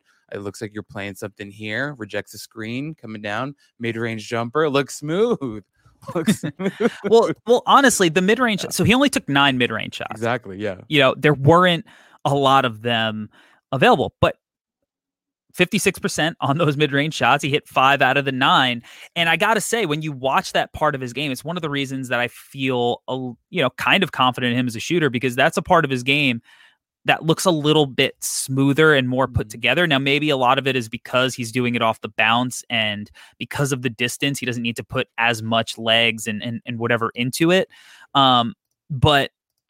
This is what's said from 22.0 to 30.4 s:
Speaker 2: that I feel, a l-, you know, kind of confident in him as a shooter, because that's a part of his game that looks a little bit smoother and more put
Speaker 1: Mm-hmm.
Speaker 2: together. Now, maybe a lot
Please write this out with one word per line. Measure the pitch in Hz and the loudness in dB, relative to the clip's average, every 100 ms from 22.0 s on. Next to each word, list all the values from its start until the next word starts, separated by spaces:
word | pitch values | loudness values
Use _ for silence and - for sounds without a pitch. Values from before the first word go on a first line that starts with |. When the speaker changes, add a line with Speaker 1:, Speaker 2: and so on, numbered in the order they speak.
| 127 | -4
Speaker 2:
that | 120 | -2
I | 120 | -4
feel, | - - 135 131 127 120 117 - | -6 -18 -6 -2 0 0 -2 -6
a | |
l-, | 131 127 113 _ | -8 -8 -12 _
you | 175 | -4
know, | 127 | -2
kind | - 127 175 | 0 2 2
of | 180 | 2
confident | - 127 123 123 | 0 0 2 -2
in | 120 | 0
him | 123 | -2
as | 110 | -6
a | |
shooter, | - 170 147 | -4 0 0
because | 120 131 | 0 -2
that's | 123 147 190 | 0 0 0
a | |
part | - 175 | 2 2
of | 143 | 2
his | 131 | 0
game | 123 147 139 117 - _ _ _ _ _ | 0 2 2 -2 -6 _ _ _ _ _
that | - 139 | -2 0
looks | 160 156 190 | 2 2 2
a | |
little | 156 147 156 143 | 2 4 4 2
bit | 123 135 - | 2 -2 -2
smoother | - - - 135 139 139 156 | -8 -6 -4 2 2 4 6
and | 143 127 | 4 2
more | 127 127 | 0 -2
put | 123 110 | -2 -6
Speaker 1:
Mm-hmm. | |
Speaker 2:
together. | 117 120 139 175 | -2 0 2 2
Now, | 143 | 2
maybe | 139 147 151 | 2 0 0
a | |
lot | 135 | 2